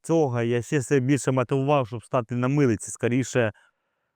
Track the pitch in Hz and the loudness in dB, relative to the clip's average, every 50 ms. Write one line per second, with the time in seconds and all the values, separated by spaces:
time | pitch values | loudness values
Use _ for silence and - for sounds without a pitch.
0 | - - 160 165 156 135 120 120 117 120 120 120 117 - 156 147 123 - 143 139 | -4 0 0 2 2 0 0 -2 -2 0 -2 -2 -2 -2 -2 -2 0 2 2 2
1 | 123 127 147 131 - 147 131 131 123 - 143 135 135 139 151 143 127 104 123 113 | 2 2 0 0 2 0 0 0 0 0 -2 -2 0 2 0 0 0 -2 -8 -14
2 | - - - 131 117 - 123 120 123 127 139 147 143 123 107 95 - - - - | -10 -4 -4 -4 -2 -2 -4 -2 0 2 2 4 4 4 2 0 -2 -10 -10 -4
3 | - 117 120 135 123 - - 127 117 107 - _ _ _ _ _ _ _ _ _ | -2 0 0 0 -2 0 0 0 0 0 -2 _ _ _ _ _ _ _ _ _
4 | _ _ _ | _ _ _